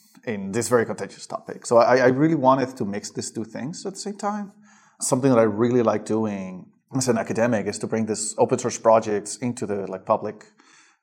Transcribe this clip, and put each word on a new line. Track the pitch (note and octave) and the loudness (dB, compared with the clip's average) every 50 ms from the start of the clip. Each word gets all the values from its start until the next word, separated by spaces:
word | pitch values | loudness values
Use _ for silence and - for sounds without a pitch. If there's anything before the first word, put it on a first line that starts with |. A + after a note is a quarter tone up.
| _ _ _ _ - | _ _ _ _ -8
in | B2+ A2 G2+ F#2+ G2 G2 | -8 -6 -6 -6 -4 -4
this | A#2+ A2+ - | -4 0 2
very | B2 A#2+ A2+ | 2 2 2
contentious | A2 G#2 - G2+ F#2+ - - - | 0 -4 -8 -10 -12 -12 -16 -14
topic. | - - - - - - - - | -12 -12 -12 -10 -12 -14 -12 -2
So | - B2 | 4 6
I, | A#2 B2 A#2 B2 | 6 6 6 6
I | C3 B2+ | 6 6
really | C3 B2+ C3 D3+ D#3+ E3 | 4 4 4 2 2 2
wanted | D3 B2+ B2+ C3 C3+ B2+ B2+ - | 2 4 4 4 4 2 -2 -4
to | - A#2 | -6 -6
mix | G2 G2+ G#2+ - - | -6 -6 -8 -10 -10
these | - B2+ A2 - | -10 -10 -10 -8
two | - A#2+ A2 | -8 -10 -10
things | G#2+ - G#2+ A2+ C#3+ F#3+ - - | -10 -10 -10 -10 -10 -10 -10 -10
at | G3+ G3 | -12 -10
the | - | -10
same | - G3+ G3+ | -10 -10 -10
time. | G3+ - G3+ G#3 G#3 G#3 G3 - _ _ _ _ _ _ _ _ - | -6 -6 -6 -6 -6 -8 -12 -16 _ _ _ _ _ _ _ _ -8
Something | - - C#3+ B2+ C3 C3+ | -4 -2 0 2 2 4
that | B2+ | 6
I | A2+ A2+ | 6 4
really | A2 G2+ G#2 A#2 A#2+ B2 B2 A#2 | 4 2 2 0 2 2 4 4
like | A2 G#2 G#2 G#2+ | 4 2 2 0
doing | - G#2+ A2 A2 G#2+ G2+ G2 F#2+ F#2 F#2 F2+ F2 - _ _ _ _ - | -2 -2 -2 -2 -2 -4 -6 -8 -10 -12 -14 -16 -20 _ _ _ _ -6
as | C3+ B2+ B2+ | -2 0 0
an | A#2 G#2 | 0 0
academic | G2 - A2 A2 A2+ A#2+ A#2+ G#2 F#2+ | -2 -2 -2 0 0 2 0 0 -2
is | G2+ G2+ - | -4 -6 -6
to | - | -6
bring | A2 A2+ A2+ A2 | -4 -2 -2 -2
this | G#2+ G#2+ G2+ - - - - | -2 -4 -4 -6 -4 -2 0
open | A#2 A2+ C3+ | 0 2 0
source | B2+ - A#2+ - - | 0 -2 -4 -4 0
projects | - A2+ A2 A2+ A2 G#2+ G#2 G2+ - - - | 4 6 6 6 4 2 -2 -4 -4 -6 -8
into | - B2+ B2 A#2+ - A#2 | -6 -6 -6 -6 -6 -6
the, | F#2+ G2+ G2+ F#2+ | -6 -4 -6 -6
like, | F#2 F#2+ F#2 - | -6 -8 -6 -2
public | - G#2+ G2+ - G#2+ G#2 - - _ _ _ _ _ _ _ _ _ _ _ | -2 -2 0 -2 -6 -10 -12 -16 _ _ _ _ _ _ _ _ _ _ _